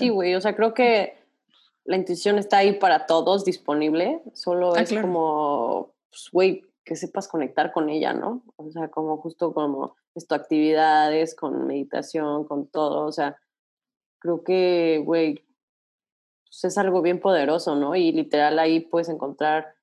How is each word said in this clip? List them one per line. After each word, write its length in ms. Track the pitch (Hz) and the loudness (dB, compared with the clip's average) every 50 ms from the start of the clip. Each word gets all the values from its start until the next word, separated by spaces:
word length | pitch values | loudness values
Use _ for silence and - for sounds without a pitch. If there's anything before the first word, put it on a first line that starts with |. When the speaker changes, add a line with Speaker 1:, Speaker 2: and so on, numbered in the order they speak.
Speaker 1:
pero 140 | 247 240 214 | 0 2 2
Speaker 2:
güey, 200 | 190 180 180 180 | 2 2 2 0
o 60 | 185 | 2
sea, 160 | 190 214 196 | 0 0 0
creo 180 | 208 220 226 226 | 2 0 0 2
que 400 | - 247 240 226 208 185 - - - _ _ _ _ _ _ _ _ _ _ _ _ - | 4 4 4 4 4 2 -2 -6 -18 _ _ _ _ _ _ _ _ _ _ _ _ -6
la 120 | - 185 | -4 -2
intuición 420 | 190 180 170 175 170 - 208 208 208 | -2 -2 -2 -4 -2 0 2 2 2
está 200 | 196 - 214 196 | 2 2 4 4
ahí 140 | 196 208 196 | 4 4 2
para 320 | 202 196 180 160 156 - | 4 4 4 4 4 2
todos, 380 | - 165 165 - 175 196 196 190 | 2 2 2 4 2 0 2 0
disponible, 760 | 190 180 - - - 147 147 151 156 160 165 180 240 320 330 - - _ | -2 -4 -4 -4 -2 -2 0 0 0 0 0 0 0 -2 -6 -8 -14 _
solo 400 | - - 180 175 180 180 180 175 | -10 -4 -2 -2 0 2 2 2
Speaker 1:
Ah, 60 | 170 | 2
Speaker 2:
es 60 | - - | 2 0
Speaker 1:
claro. 180 | 214 214 196 | 0 -2 -2
Speaker 2:
como, 880 | 180 175 165 160 156 151 151 151 147 143 120 117 117 - 90 - - _ _ _ _ | -2 0 0 0 0 0 0 0 0 0 -2 -2 -2 -2 -4 -6 -8 _ _ _ _
pues, 180 | _ - - - | _ -20 -16 -4
güey, 300 | - 180 190 190 165 - _ _ _ _ _ | 0 2 2 2 0 -2 _ _ _ _ _
que 120 | - 165 | -12 -10
sepas 320 | 156 190 - - 196 196 - | -10 -10 -8 -8 -8 -10 -6
conectar 440 | - 160 135 123 - - 156 156 | -4 -4 -4 -2 -2 -2 -2 -2
con 160 | - 170 156 151 | -2 -2 -2 -2
ella, 240 | 151 156 - - - | -2 -2 -2 -2 -2
¿no? 280 | - - 214 240 254 _ - _ | -4 -4 -6 -8 -8 _ -16 _
O 140 | - 156 156 | -18 -18 -14
sea, 160 | 160 165 160 156 | -10 -8 -8 -8
como 280 | - 160 156 156 156 151 | -6 -6 -4 -4 -6 -6
justo 340 | 156 165 160 - 175 160 | -8 -12 -6 -4 -4 -4
como, 420 | 156 156 151 143 139 135 135 135 _ _ _ _ - | -2 -2 -4 -2 -4 -4 -8 -10 _ _ _ _ -18
esto, 200 | 175 - - 156 | -16 -6 -4 -4
actividades, 1000 | 147 - - 156 151 151 156 156 156 160 156 151 156 151 151 156 160 160 156 156 | -4 -2 0 0 2 2 4 4 4 4 4 4 4 4 2 2 0 0 -2 -4
con 320 | - 165 135 131 131 131 | -8 -8 -6 -4 -4 -4
meditación, 800 | 135 139 143 139 143 - - 147 - - 160 151 147 147 147 151 | -4 -4 -4 -6 -6 -6 -8 -8 -6 -6 -4 -4 -2 -4 -4 -4
con 200 | - 147 147 143 - | -6 -6 -8 -8 -6
todo, 360 | - 160 151 143 147 151 151 | -4 -2 -2 -2 -2 -2 -4
o 60 | 151 | -4
sea, 240 | 151 165 143 143 147 _ _ _ _ _ _ _ _ _ _ _ _ _ _ _ _ _ | -4 -4 -4 -4 -4 _ _ _ _ _ _ _ _ _ _ _ _ _ _ _ _ _
creo 240 | - 170 170 160 | -4 -4 -4 -4
que, 600 | - - 185 185 180 180 180 170 165 160 160 151 147 | -2 0 0 2 2 2 2 2 2 2 2 0 0
güey, 400 | 160 170 165 160 156 147 - _ _ _ _ _ _ _ _ _ _ _ _ _ _ _ _ _ _ _ _ _ _ | 0 0 0 0 0 -2 -6 _ _ _ _ _ _ _ _ _ _ _ _ _ _ _ _ _ _ _ _ _ _
pues, 160 | - - - | -12 -6 -6
es 140 | 180 180 202 | -2 -2 0
algo 240 | 196 190 180 180 | 0 2 2 2
bien 180 | 160 175 180 165 | 2 2 0 0
poderoso, 560 | - 196 185 156 139 143 160 175 170 175 147 | 2 2 2 2 2 2 0 0 0 -2 0
¿no? 180 | 143 143 143 175 | 0 0 0 0
Y 160 | 185 170 165 | 2 2 2
literal 460 | 156 160 147 - - 147 147 151 156 160 | 2 0 -2 0 2 2 2 2 2 2
ahí 220 | 160 160 165 165 | 2 2 2 0
puedes 280 | 165 - - 170 165 170 | 0 -2 -2 -2 -2 -2
encontrar 640 | 156 156 131 143 139 - 151 151 156 160 156 156 - _ | -6 -6 -8 -10 -6 -4 -2 0 0 -2 -2 -6 -18 _